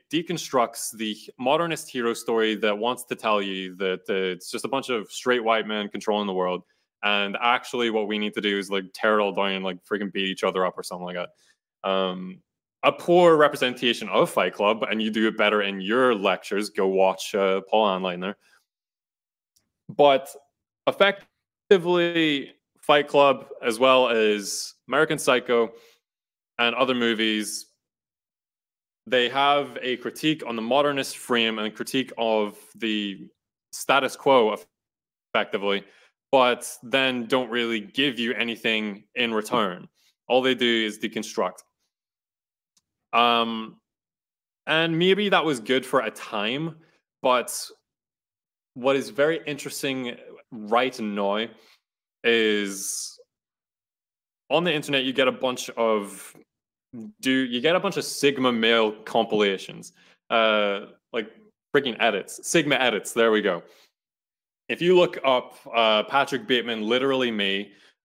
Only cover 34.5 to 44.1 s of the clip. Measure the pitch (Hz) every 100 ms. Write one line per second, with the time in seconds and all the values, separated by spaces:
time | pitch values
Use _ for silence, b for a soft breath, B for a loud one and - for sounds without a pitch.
34.5 | 104 - _ _ _ _ _ _ 113 101
35.5 | 107 101 98 95 b b _ - 135 123
36.5 | 117 - - 120 135 131 123 113 131 120
37.5 | 120 117 113 98 - 143 117 117 107 117
38.5 | 107 117 110 107 101 _ 123 120 110 107
39.5 | 120 101 87 - _ _ _ - 127 131
40.5 | 127 123 117 110 107 113 110 104 - 92
41.5 | - _ _ _ _ _ _ _ _ _
42.5 | _ _ _ _ _ - 117 120 120 117
43.5 | 113 110 - _ _ _